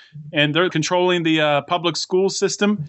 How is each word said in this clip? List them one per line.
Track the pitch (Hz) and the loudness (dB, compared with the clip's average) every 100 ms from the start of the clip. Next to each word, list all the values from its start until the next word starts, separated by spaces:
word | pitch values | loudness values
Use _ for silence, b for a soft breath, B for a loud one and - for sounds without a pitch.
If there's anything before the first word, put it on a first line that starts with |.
| B 151 151 | B -18 -6
And | 160 151 | 0 2
they're | 151 180 | 2 0
controlling | 160 151 180 180 180 | 0 0 0 2 2
the, | 165 156 | 2 2
uh, | 151 143 | 2 0
public | 143 175 170 151 | 0 -2 -2 -4
school | - 185 190 | -2 0 0
system | - 190 - 208 208 | 0 -4 0 0 0